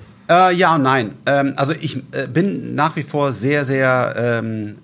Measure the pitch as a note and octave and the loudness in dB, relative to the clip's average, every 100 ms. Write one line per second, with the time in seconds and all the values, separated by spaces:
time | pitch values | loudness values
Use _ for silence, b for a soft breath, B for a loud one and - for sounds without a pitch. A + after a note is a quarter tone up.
0 | B B - E3+ F#3 F3+ F3+ D#3+ C3 C3+ | B B 2 4 6 4 4 4 2 2
1 | G#2+ - - C#3 C#3 C#3 C3+ B2 D#3 B2+ | 0 -4 0 0 0 -2 -2 -2 -6 -8
2 | - C3+ C3 C3 G3 G3 A#2+ B2 D#3 D#3+ | -8 -8 -4 0 0 -2 -6 -2 -2 -2
3 | C3+ D3 C#3+ A2 B2 D3 C3+ C3+ C3 B2+ | -4 -2 -2 -2 -2 0 0 0 2 2
4 | A#2+ - A#2+ A#2 A2+ A2 G#2+ G#2 | 0 -2 -2 -2 -4 -6 -8 -12